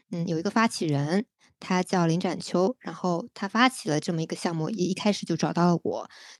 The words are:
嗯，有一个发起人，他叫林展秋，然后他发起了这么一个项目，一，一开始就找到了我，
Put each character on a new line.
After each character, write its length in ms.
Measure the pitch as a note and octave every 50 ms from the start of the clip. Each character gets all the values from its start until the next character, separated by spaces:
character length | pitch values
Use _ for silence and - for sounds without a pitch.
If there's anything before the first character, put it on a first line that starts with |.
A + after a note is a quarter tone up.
| _ -
嗯， 180 | - E3+ E3
有 120 | F#3+ E3 D#3+
一 20 |
个 80 | E3 G3+
发 180 | - A3+ A3+
起 180 | A#3 - - F3+
人， 400 | D#3 C#3+ C#3 C#3+ D3+ F3 G3+ B3 _ _ _ _ _ _ -
他 220 | - - F#3 F3+
叫 240 | F3+ - G3+ F3+ E3+
林 120 | E3 D#3+ F3+
展 180 | F3+ F#3 D#3+ F#3
秋， 360 | - - - F3 F#3 G#3 C4 _
然 140 | - F#3+ D#3+
后 340 | - - F3+ E3+ E3 - - -
他 140 | - G3
发 200 | G3 - A3 B3+ B3+
起 200 | - - - -
了 100 | D3 D3+
这 120 | - - E3+
么 80 | D#3+
一 40 | D#3+
个 100 | - E3+
项 180 | - - F3+ E3
目， 140 | D#3+ D#3 -
一， 220 | - - F3 -
一 20 | F#3+
开 180 | - - G#3 G3
始 120 | - -
就 100 | - E3
找 160 | D#3+ E3+ D3+ E3+
到 120 | E3+ E3+
了 120 | F3+ E3+ - -
我， 260 | G#2+ F2+ A2+ G2+ - - - - - -